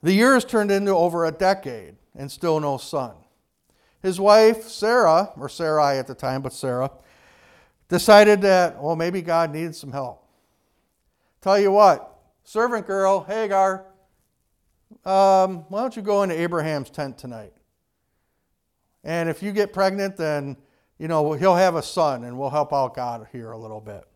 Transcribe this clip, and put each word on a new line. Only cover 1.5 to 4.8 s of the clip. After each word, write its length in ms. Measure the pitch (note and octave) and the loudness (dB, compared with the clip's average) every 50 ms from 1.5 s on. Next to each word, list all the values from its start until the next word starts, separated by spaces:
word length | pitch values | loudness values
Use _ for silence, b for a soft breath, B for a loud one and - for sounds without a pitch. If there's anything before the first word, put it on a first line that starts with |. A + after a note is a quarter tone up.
| G3 F#3+ G3 C#3+ B2 A2 F#2+ D2+ F2+ _ _ _ _ | 0 0 -4 -12 -12 -12 -14 -18 -20 _ _ _ _
and 160 | A#2+ C3+ C#3 | -16 -16 -14
still 280 | - - - E3+ D#3+ D#3 | -14 -6 -2 -2 -2 0
no 180 | D3+ C#3+ C#3 B2+ | -2 -4 -6 -6
son. 360 | - - - D3 C3 A#2 G2 D#2+ _ _ _ _ _ _ _ _ _ _ _ _ _ _ _ _ | -8 -8 -8 -6 -6 -8 -12 -18 _ _ _ _ _ _ _ _ _ _ _ _ _ _ _ _
His 180 | - F#3+ F#3 F3+ | -6 -6 -4 0
wife, 440 | G3 G#3 G#3 A3 A3 A3 A#3 A3 - | 4 6 6 8 8 6 4 2 -6
Sarah, 680 | - - - | -16 -12 -6